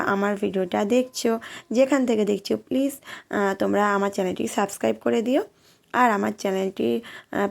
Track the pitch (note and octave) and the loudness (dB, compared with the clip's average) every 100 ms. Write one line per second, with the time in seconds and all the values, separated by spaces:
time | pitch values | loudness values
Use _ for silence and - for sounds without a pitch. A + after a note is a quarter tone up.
0 | - G3 G3+ G3+ G3+ F#3+ F#3 G#3 G#3 A#3+ | 2 0 0 -2 -2 -2 -2 0 2 2
1 | B3+ - A#3+ A3+ - - - A3+ C4+ C#4+ | 0 -2 -2 -2 -6 -18 -2 2 4 4
2 | B3 A3 G#3 G3+ - A3 - C4 C#4 C#4 | 2 2 2 0 -2 -4 -2 -2 -2 -4
3 | - - - - G3 G3 G3+ G3+ G#3 G3+ | -16 -18 -6 -2 0 0 0 2 2 2
4 | G3+ G3 F#3 F3 A3 - G3 - A3+ G#3+ | 0 0 -2 -2 -4 -2 -2 -2 -2 0
5 | A#3+ A#3+ A3 C#4 G#4 _ _ _ _ A#3 | 0 0 2 0 0 _ _ _ _ 2
6 | B3 G3+ G#3+ G#3+ G3+ F#3+ F#3+ F#3+ A3+ A#3 | 2 2 -2 -2 -2 -2 -2 -2 0 -2
7 | A3+ - - G3+ G3+ | -4 -18 -8 -2 0